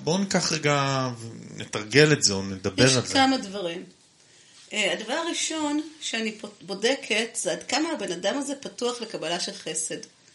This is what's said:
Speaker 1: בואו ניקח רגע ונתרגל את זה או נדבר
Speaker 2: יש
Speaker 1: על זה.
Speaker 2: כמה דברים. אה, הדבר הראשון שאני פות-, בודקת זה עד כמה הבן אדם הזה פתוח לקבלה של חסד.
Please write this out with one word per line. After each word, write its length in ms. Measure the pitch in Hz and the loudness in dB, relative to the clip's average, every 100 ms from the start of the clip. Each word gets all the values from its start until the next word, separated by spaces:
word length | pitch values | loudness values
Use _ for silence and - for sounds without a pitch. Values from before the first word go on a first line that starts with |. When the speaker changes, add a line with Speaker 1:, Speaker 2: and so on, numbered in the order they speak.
Speaker 1:
בואו 140 | 147 185 | -2 0
ניקח 340 | 196 185 - | 2 0 0
רגע 560 | 160 147 143 135 135 127 120 113 113 120 110 | 0 2 2 2 0 -2 -4 -10 -14 -14 -12
ונתרגל 560 | 107 113 107 123 156 | -8 -6 4 8 8
את 100 | 143 | 8
זה 100 | - | 4
או 80 | 98 | 0
נדבר 420 | 98 95 101 - | -2 -4 -2 6
Speaker 2:
יש 120 | 131 127 | 6 6
Speaker 1:
על 100 | 117 | 2
זה. 80 | |
Speaker 2:
כמה 220 | 269 262 262 | 4 4 4
דברים. 480 | 196 202 175 175 185 - _ _ _ - - - - | -2 -6 -6 -6 -12 -18 _ _ _ -20 -20 -20 -8
אה, 200 | 208 190 | -2 0
הדבר 200 | 185 214 | 0 -2
הראשון 680 | 302 339 339 - 320 294 302 302 - | -4 -2 -2 -4 -2 0 -2 -4 -8
שאני 320 | - 226 220 | -6 -4 -4
פות-, 300 | 214 202 - | -6 -12 -14
בודקת 640 | 170 196 226 277 - 214 226 | -10 0 0 0 0 -2 -2
זה 180 | - 175 | -4 -4
עד 100 | 170 | -4
כמה 300 | - 254 330 | -2 -2 -2
הבן 200 | 277 190 | -2 -4
אדם 260 | 175 196 269 | -4 -2 -2
הזה 160 | 269 | -4
פתוח 460 | 277 - - 240 - | -6 -10 -6 -6 -4
לקבלה 400 | - 156 156 170 | -8 -6 -4 -4
של 120 | 202 | -4
חסד. 440 | 190 160 160 - 156 - _ - | -8 -8 -6 -6 -8 -12 _ -20